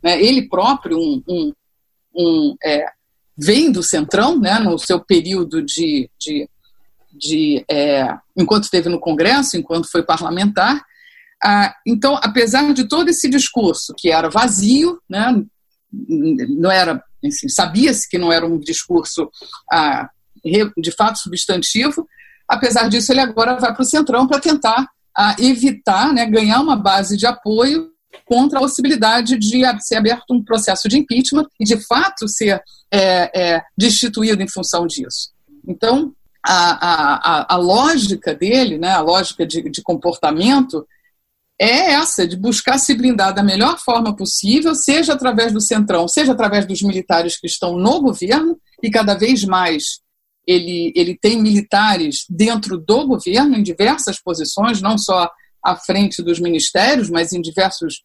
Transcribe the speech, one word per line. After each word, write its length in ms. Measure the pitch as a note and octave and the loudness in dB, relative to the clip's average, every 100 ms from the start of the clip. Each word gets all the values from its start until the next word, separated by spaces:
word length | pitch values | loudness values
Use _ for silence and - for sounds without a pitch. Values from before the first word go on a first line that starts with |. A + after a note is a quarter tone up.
né, 200 | E3+ F3 | 0 2
ele 260 | G#3+ C4 - | 4 2 0
próprio 500 | F3+ G3 C#4 F3 D#3+ | 0 2 0 -2 -2
um, 240 | D#3+ C3+ - | -2 -4 -4
um, 260 | F4+ D#4 - _ _ _ _ _ E3+ | -4 -4 -8 _ _ _ _ _ -2
um, 400 | E3+ D#3+ D3 - | 0 2 0 -2
é, 220 | D#3 D3 D#3 _ _ _ _ - | -2 -2 -4 _ _ _ _ -6
vem 340 | D3 A#3 D#4+ | 2 4 4
do 120 | G3 | 0
Centrão, 560 | E3 E3 D3+ F#3+ B3 E4 | 0 -2 0 2 2 2
né, 200 | F#3+ A3 | 2 2
no 200 | G#3 E3+ | 0 -2
seu 200 | - F3+ | 0 -2
período 640 | - F3 D#3+ F#3+ E3 D#3+ | 2 0 2 -4 -2 -4
de, 480 | C#3+ - E3 C#3+ B2 _ | -4 -4 -2 -2 -4 _
de, 300 | - D3 - _ _ _ _ _ _ | -8 -8 -8 _ _ _ _ _ _
de, 520 | D3 C#3+ D#3 D#3 C#3+ - | -14 -6 -2 0 0 -2
é, 460 | D3+ D3 C#3 B2+ - _ - | -2 0 0 -2 -6 _ -2
enquanto 280 | F3 G#3 | 2 2
esteve 260 | G#3 F#3 E3+ | 2 -2 0
no 100 | E3+ | -4
Congresso, 560 | E3+ D#3 F3+ C4+ C4+ F3 | -2 0 2 2 0 -4
enquanto 360 | - E3 E3 | -4 -6 -2
foi 100 | F3 | -4
parlamentar. 760 | E3 E3 E3+ F3 G3+ G#3 G#3 C#4+ - _ - _ _ _ | -2 -4 -2 -2 -2 2 0 0 -6 _ -20 _ _ _
Ah, 320 | G#3 G#3 G3 - - | 0 2 0 -2 -4
então, 320 | A#3 C4+ C#4+ | 0 2 0
apesar 500 | A3 A3 A3+ B3+ D4 | 0 0 2 2 2
de 120 | C4+ G#3+ | 0 0
todo 240 | D4+ F4 | 0 0
esse 200 | E4+ C4+ | 0 2
discurso, 640 | C4+ - - G3 - - - | 0 0 0 0 -2 -8 -4
que 140 | E3+ | 0
era 200 | D#3+ D#3+ | 2 2
vazio, 680 | G#3 B3 F#3+ G3+ C4 E4+ F4 _ | 0 0 2 4 4 2 -2 _
né, 340 | F#3+ A#3 A3+ - _ _ _ _ | -2 2 0 -2 _ _ _ _
não 800 | - - D#3+ D#3 C3+ B2 C#3+ F3 | -16 -4 -2 0 0 -2 0 2
era, 320 | F#3+ F3+ C3 _ - | 2 0 -2 _ -8
enfim, 280 | C#4+ C#4+ C4+ | -6 -6 -4
sabia-se 580 | - F3+ F3+ C#4+ A3 - | -2 -2 2 2 0 -4
que 100 | F3 | -2
não 140 | F3 | 0
era 140 | E3 E3 | 0 0
um 120 | E3 | -4
discurso, 720 | D3 E3 - F3 - - D3 - - - - | -4 -8 0 -2 -2 -6 -8 -8 -20 -20 -2
ah, 400 | E3 D3+ C3 - _ _ _ D#3+ | 0 0 -2 -6 _ _ _ -2
re-, 260 | G3 G#3 F#3+ | 0 0 -4
de 140 | E3 | -8
fato 280 | - G#3+ G#3+ | 0 -2 -2
substantivo, 880 | - F3+ - F3+ - A3 C4+ D4 E4 _ - _ _ | -10 -8 -4 -2 -2 -2 -2 -4 -10 _ -20 _ _
apesar 400 | B3 B3 A#3 A3+ | 0 2 2 2
disso, 240 | A3+ A3 | 0 2
ele 80 | C4 | 2
agora 380 | B3+ A3 A#3 B3 | 2 0 0 0
vai 180 | A#3+ G#3+ | -2 -2
pro 80 | |
Centrão 420 | B3+ D4+ D4+ A#3+ C4 | 0 0 0 2 2
pra 140 | D4 | 0
tentar, 480 | E4 D4 A3+ A3+ C4+ _ _ - | 0 0 2 0 -2 _ _ 0
ah, 180 | G#3 G3+ | 0 2
evitar, 760 | B3 B3 C4 A#3+ - F#3+ C4 | 0 4 0 0 0 2 2
né, 120 | C4 A3+ | 2 2
ganhar 360 | A3 G#3+ A#3 | 2 4 2
uma 140 | D#4 B3 | 2 2
base 420 | G3 G3 G3 G#3 | 2 2 0 0
de 80 | A3+ | 0
apoio 640 | - G#3 A3 B3+ D#4 D#4+ _ _ - _ | -2 -2 2 2 0 -4 _ _ -20 _
contra 340 | A#3+ C#4+ C#4 | 2 4 2
a 20 | |
possibilidade 760 | C4+ - C4+ C#4 A3 A#3 A#3 B3+ | 0 0 0 2 2 2 2 0
de 280 | G#3 B3 B3+ | 2 2 2
ab-, 160 | G#3+ | 0
ser 140 | - A3 | -4 0
aberto 360 | G#3+ A#3+ - | 0 0 -2
um 120 | B3 | -4
processo 440 | G#3 A3+ G#3 F#3+ - | 0 -2 0 -2 0
de 100 | C4 | 0
impeachment 500 | D4 A#3 C4 C#4+ D4+ _ | 2 0 2 0 -2 _
e, 60 | G#3 | 0
de 120 | A3 | 0
fato, 500 | - A#3+ F#4+ F#4+ G#3+ | 0 0 0 -4 -8
ser, 340 | - G#3+ G3 - _ _ | -2 0 0 -4 _ _
é, 640 | G3+ F#3+ F#3 E3+ F#3 F3 E3 | 0 2 2 0 -2 0 -2
é, 60 | - - | -4 -2
destituído 640 | A3+ G#3+ A#3+ G#3 A3 G#3 | 0 2 -2 -2 0 0
em 60 | F#3+ | -2
função 380 | G3 F3 F3 E3+ | -6 -4 -2 -4
disso. 440 | - - - - _ _ - - | -6 -10 -10 -12 _ _ -20 -14
Então, 460 | F3 A3+ C4 D4+ - _ _ - | -4 0 0 -2 -10 _ _ -2
a, 420 | F#3 F3 E3+ F3 | 2 2 0 0
a, 280 | D#3+ D3 D3 | 0 0 0
a, 400 | E3+ D#3 - F3+ | 0 -2 0 0
a 20 | |
lógica 760 | F3+ G#3 C#4+ E4 G3+ F#3+ - D3+ | 2 2 2 2 0 -4 -6 -4
dele, 420 | F#3+ B3+ A#3+ D#3 | 0 2 2 -2
né, 140 | F3 | 0
a 100 | F#3 | 0
lógica 440 | D#3 F#3 F3+ - E3+ | 2 0 0 -4 -4
de, 240 | E3 D3+ | -4 -6
de 120 | - | -10
comportamento 1040 | - E3+ F3 E3+ D#3 D#3 G#3 C4+ C4 D#3 - _ _ _ _ _ _ _ | -6 -2 -2 -2 -2 0 2 2 2 -4 -10 _ _ _ _ _ _ _
é 340 | G#3+ B3+ F#4 | 0 2 2
essa, 340 | C#4+ E4 - F3 | 2 0 -2 -4
de 100 | F#3 | -2
buscar 400 | G#3 A#3+ - B3+ | -2 -2 0 -2
se 160 | - | 0
blindar 400 | B3 B3 A3+ F#3+ | 2 2 2 0
da 80 | G3 | 2
melhor 380 | G3+ F#3+ B3 E4+ | 0 2 0 0
forma 360 | - A#3 A3 G#3 | -2 0 0 -4
possível, 600 | F#3+ - G3 C4 D#4+ D#4 | -6 -4 0 2 2 0
seja 380 | - D4 D#4+ | 0 2 2
através 380 | C#4 B3+ A3 A#3 | 0 0 0 0
do 80 | G#3+ | 0
Centrão, 480 | G#3 G#3+ G#3 F3+ E3+ | 0 0 2 0 0
seja 240 | - C#4+ | 2 2
através 360 | B3+ G#3+ G3+ G3 | 2 0 0 -2
dos 160 | F#3 | -2
militares 520 | G3 F#3 F3+ E3+ E3+ - | -2 -2 0 0 0 -6
que 100 | E3+ | -8
estão 280 | - F3+ F3 | -6 -4 0
no 240 | G3 D#4+ | 0 2
governo, 580 | C4+ G#3 F3+ C#4 D#4+ E4 _ _ | 0 -2 -2 0 0 -4 _ _
e 100 | A3+ | -2
cada 240 | A3 G#3 G3 | 0 0 0
vez 280 | A3 C4 | 2 2
mais 400 | G3 F#3 F3+ D#3 - - _ _ _ _ - | 2 0 0 -2 -6 -10 _ _ _ _ 0
ele, 480 | F3+ F3 F3 E3+ - | 0 0 -4 -2 0
ele 220 | F3 F3 | -2 0
tem 220 | G#3 A3+ | 0 2
militares 840 | G#3+ G#3 G3+ G3+ G#3+ F#3+ D#3 C#3 - | 2 2 2 0 2 0 -2 -6 -10
dentro 480 | F3 G#3+ A3+ G#3 F#3 | 0 0 0 -4 -8
do 300 | D#3 A3+ C#4+ | 0 0 2
governo, 480 | B3 - G#3+ C#4+ A#3 | -2 0 0 2 2
em 80 | |
diversas 580 | G3+ E3 G#3+ D#4 - - | -2 0 0 0 -4 -6
posições, 600 | - E3+ D#3 - A3 G#3+ | -8 -6 -6 -2 -2 0
não 160 | G3 A3 | -2 -2
só 280 | - F#3 F3 - _ _ - | 0 0 -2 -6 _ _ -4
à 100 | F3+ | -4
frente 460 | - G3 G3+ - | -2 0 0 -2
dos 180 | E3+ E3 | -4 -2
ministérios, 680 | F3 D#3+ - F3+ A3+ C#4+ F#3 | 0 -2 0 0 2 2 0
mas 240 | E3+ E3 | -2 -2
em 80 | F3+ | -4
diversos 600 | E3 D#3+ F#3+ - D#3+ - | -6 -2 -2 -2 -8 -10